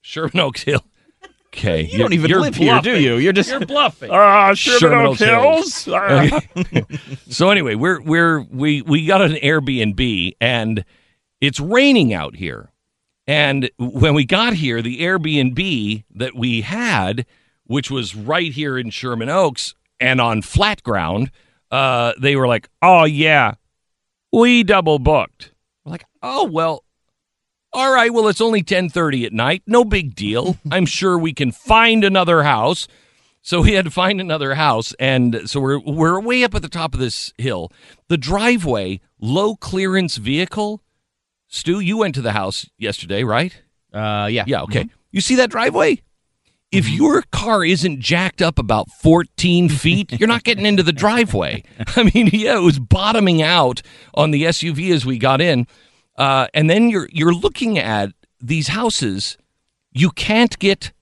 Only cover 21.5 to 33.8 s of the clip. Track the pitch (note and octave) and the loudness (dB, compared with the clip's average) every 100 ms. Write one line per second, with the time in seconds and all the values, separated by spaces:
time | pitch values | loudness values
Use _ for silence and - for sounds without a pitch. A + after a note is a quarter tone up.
21.5 | _ _ C3 C3+ B2 A#2+ A2+ C3+ C#3 B2+ | _ _ -2 0 0 -2 -2 -2 0 0
22.5 | A2+ - _ F3 F3+ D#3 D3 D#3 D3 A#2 | -2 -4 _ 6 6 6 2 2 4 2
23.5 | G#2 _ _ _ _ _ _ _ A3+ A#3+ | -2 _ _ _ _ _ _ _ 2 4
24.5 | A#3+ G3 G3+ D#3+ D3 C3 D3+ G2+ _ - | 4 4 2 4 0 2 0 -2 _ -20
25.5 | _ _ _ D3+ E3 _ _ A3 C4+ E4+ | _ _ _ -18 -18 _ _ -8 -4 -4
26.5 | E3 E3 D3+ _ _ _ _ _ _ _ | -2 -4 -6 _ _ _ _ _ _ _
27.5 | _ _ A#3+ C4+ C4 A#3 A#3 G#3+ G3 A3+ | _ _ -2 2 2 2 2 0 2 0
28.5 | A3 E3+ F#3 F3+ F3 D#3+ C3+ A#2 A2 B2 | 0 0 -2 0 -2 0 -2 -4 -2 -2
29.5 | F#3 - A#3+ A3+ G3 D3+ G2 G2+ A2 D#3+ | -2 2 2 2 0 -4 -6 -4 -2 -2
30.5 | F3 D3+ F3 F3+ - F#3+ F3+ E3 C3+ C3+ | -4 -4 0 0 0 0 0 -2 -2 -4
31.5 | - - A3 A3+ A3+ G3+ G3 F3 E3 D3 | -4 2 4 4 4 4 2 2 2 4
32.5 | A#2+ A#2+ F3 - _ _ _ _ _ - | 2 0 -2 -8 _ _ _ _ _ -6
33.5 | F3 E3 G3+ | 2 2 2